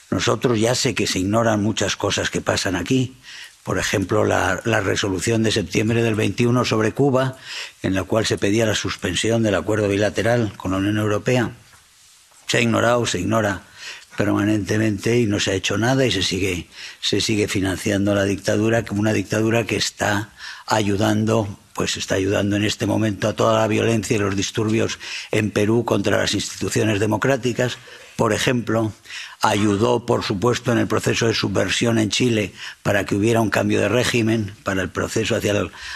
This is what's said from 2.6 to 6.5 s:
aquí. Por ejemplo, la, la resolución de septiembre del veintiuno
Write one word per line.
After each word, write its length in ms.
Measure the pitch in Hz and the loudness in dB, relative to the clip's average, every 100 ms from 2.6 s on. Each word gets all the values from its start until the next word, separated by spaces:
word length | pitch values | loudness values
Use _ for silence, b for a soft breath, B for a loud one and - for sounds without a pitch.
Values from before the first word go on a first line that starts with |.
| 101 90 | -2 -4
aquí. 400 | 82 131 123 - B B B B | 0 0 0 -6 B B B B
Por 160 | - 95 | -6 -4
ejemplo, 460 | - 104 92 107 | -2 -2 0 2
la, 380 | 104 98 90 92 | 2 2 0 -2
la 160 | 113 110 | 0 0
resolución 640 | 98 101 104 92 98 113 | 0 -2 -2 -2 0 2
de 80 | 110 | 2
septiembre 500 | 107 85 123 110 117 | 0 0 0 0 2
del 140 | 117 107 | 2 0
veintiuno 500 | 110 98 120 | 0 2 2